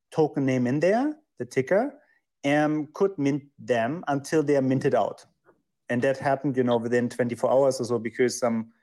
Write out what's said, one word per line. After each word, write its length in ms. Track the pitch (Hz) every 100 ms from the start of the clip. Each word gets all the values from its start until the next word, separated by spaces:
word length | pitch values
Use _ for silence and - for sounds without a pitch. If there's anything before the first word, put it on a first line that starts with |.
| _
token 360 | - 151 151 135
name 200 | 127 123
in 140 | 143
there, 340 | 170 220 285 302 _ _
the 60 |
ticker, 480 | 123 - 131 185 269 - _ _ _ _ 143
um, 420 | 147 151 151 147
could 240 | - 196 196
mint 240 | 139 147 131 _
them 460 | 110 120 113 160 160
until 340 | 143 139 160
they 140 | 147 143
are 60 |
minted 320 | 131 131 139
out. 320 | 120 101 - - _ _ _ _ _ _
And 100 | 123
that 160 | 135 131
happened, 400 | 143 135 147 127
you 60 |
know, 160 | 123 120
within 320 | 117 120 120
twenty-four 400 | - 120 120 123
hours 300 | 123 139 131
or 40 |
so 140 | 117 120
because 400 | 113 - 123 -
some, 300 | 123 113 110 _